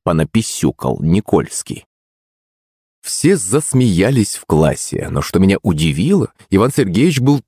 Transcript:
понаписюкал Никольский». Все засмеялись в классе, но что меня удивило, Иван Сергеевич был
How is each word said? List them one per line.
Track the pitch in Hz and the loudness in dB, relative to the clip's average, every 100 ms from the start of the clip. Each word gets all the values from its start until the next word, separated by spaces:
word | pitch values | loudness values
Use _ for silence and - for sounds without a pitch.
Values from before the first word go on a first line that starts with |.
понаписюкал | 92 80 76 113 - - 73 - 65 - | -2 0 0 -2 -4 -2 -4 -2 -6 -2
Никольский». | 80 95 - 95 - - - - - _ _ _ _ _ _ _ _ _ _ _ | 0 0 0 -2 -2 -8 -12 -14 -16 _ _ _ _ _ _ _ _ _ _ _
Все | - - 160 190 | -12 -2 0 0
засмеялись | 92 135 - 127 123 87 104 135 101 | 0 -2 0 0 2 2 2 2 0
в | - - | -4 -2
классе, | 78 76 67 - - - | 2 2 -2 -8 -8 -6
но | 69 | -6
что | - - | -2 2
меня | 190 196 | 2 2
удивило, | - 76 80 143 135 196 - _ _ | -2 0 0 0 0 0 -2 _ _
Иван | 95 123 | 2 2
Сергеевич | - 98 90 170 131 | 0 0 2 2 2
был | 131 143 | 2 0